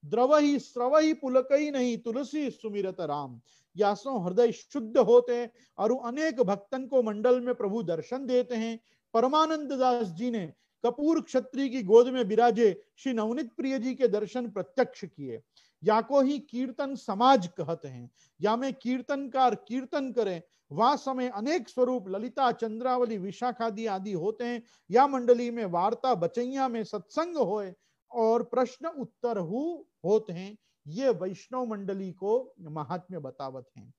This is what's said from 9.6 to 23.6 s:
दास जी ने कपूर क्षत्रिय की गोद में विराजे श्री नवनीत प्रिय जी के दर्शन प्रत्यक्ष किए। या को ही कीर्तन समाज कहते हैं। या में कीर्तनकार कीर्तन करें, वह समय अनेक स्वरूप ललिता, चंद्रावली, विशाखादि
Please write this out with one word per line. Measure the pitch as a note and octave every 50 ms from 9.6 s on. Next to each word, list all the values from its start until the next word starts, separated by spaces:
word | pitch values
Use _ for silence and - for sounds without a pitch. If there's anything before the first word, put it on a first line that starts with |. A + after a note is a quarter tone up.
| D4+ C4 C#4
दास | B3+ B3+ B3+ B3 A#3+ A3+ F#3+
जी | E3 D#3+ A#3 B3
ने | A#3 A3 F3+ D#3 - _ _ _ _ _ -
कपूर | A#3 A#3 A#3 D4 D#4 E4 E4
क्षत्रिय | - - - C4 B3 B3+ - A#3+ C#4 C4+
की | A3+ C4 A3
गोद | F3+ G#3+ A#3 B3 B3+
में | B3+ B3+ A#3+
विराजे | F#3+ G#3+ G#3+ A#3 A#3+ A3+ G#3 A#3+ G#3+ F3 - - _ _ _
श्री | - C4+ B3+
नवनीत | A3+ G#3+ A3 A#3 C#4 D4+ A3+ _
प्रिय | - - C4+ C4+ C4
जी | G#3+ C4 B3+
के | - C4 A3+
दर्शन | F#3+ G#3 G#3 - - B3+ B3 A#3
प्रत्यक्ष | F#3 G3 F3+ - _ - B3 B3+ - - -
किए। | E3 _ - C#3+ C3 D3 D3+ _ _ _ _ _ _ _ _ -
या | F#3 G#3+ A3
को | A3 A3+ C#4 C#4
ही | C4+ C4 D4 C#4+
कीर्तन | - _ - A#3+ C4 C4 A#3+ - C#4+ C4+ C#4
समाज | - - - G3+ G3 A#3+ C4 C#4 B3+ F3 F3
कहते | _ - E3 C#3 E3 D#3 - C#3+
हैं। | C3 B2 A#2+ B2 _ _ _ _ _ _
या | D3+ G#3 A3
में | A#3+ C4 C4+ B3
कीर्तनकार | - - A#3 B3+ C4 B3 - C#4+ C#4 C#4 C4 A3 C4 C4 B3 G#3+
कीर्तन | - - - A3+ C4 C4 C4 - D4 C4+ C4
करें, | A#3 A#3+ A3 G3+ F3+ E3 E3 _ _ _ _ _
वह | C#3+ D#3 A3 B3+ D4
समय | - - C4+ C4 B3+ B3+ B3
अनेक | A3 G3+ G#3+ C4+ D#4+ F4+ A3+ -
स्वरूप | - - B3 B3 B3+ B3 F#3+ F#3+
ललिता, | F#3 G3 G#3+ B3+ B3 D4 C4+ B3
चंद्रावली, | A#3+ B3 A3+ A3+ G#3+ A3+ A#3+ B3+ B3+ B3+ B3 A3+ A3+ G3+
विशाखादि | F3 G3+ - - A#3+ B3 A#3+ B3